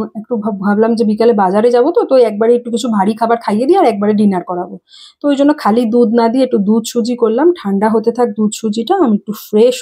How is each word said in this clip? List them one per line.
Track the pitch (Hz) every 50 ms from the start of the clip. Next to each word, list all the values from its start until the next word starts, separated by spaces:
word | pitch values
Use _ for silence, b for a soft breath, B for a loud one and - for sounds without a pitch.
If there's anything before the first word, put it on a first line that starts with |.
| 220 220 -
একটু | 220 208 - 247
ভাব-, | 220 202 226 208 190
ভাবলাম | 190 202 208 202 220 226 233
যে | 220 233
বিকালে | 214 214 214 233 233 233
বাজারে | 208 196 185 185 208 220 247
যাবো | 240 240 240 302
তো, | 339 480 403
তো | - 269
একবারে | 262 240 226 208 202 220 226 240
একটু | 240 240 240
কিছু | 220 226 - 262
ভারী | 220 208 190 202 226
খাবার | 220 233 226 233 233
খাইয়ে | 233 - 208 214 247
দিই | 269 359 392
আর | 359
একবারে | 254 214 202 208 208 214
ডিনার | 208 214 208 190 180 175
করাবো। | - 180 180 180 185 190 180 - B B B B B B B
তো | - 285
ওই | 285
জন্য | 262 285 285 294 294
খালি | - 208 208 233 247
দুধ | 220 214 240 240 220 220
না | 233 226 226
দিয়ে | 226 262 262
একটু | 254 - 226
দুধ | 196 190 214 233 233
সুজি | - - 240 226 233 247
করলাম, | 240 240 220 220 240 294 349
ঠান্ডা | 349 - - 202 196 196 202 220
হতে | 220 233 226 233
থাক | 233 240 247 240
দুধ | 208 - 214 214 214
সুজিটা, | - - 220 208 226 226 233 370
আমি | 392 339 247 208
একটু | 196 - - 208
ফ্রেশ | - - - - 214 226 254 247 -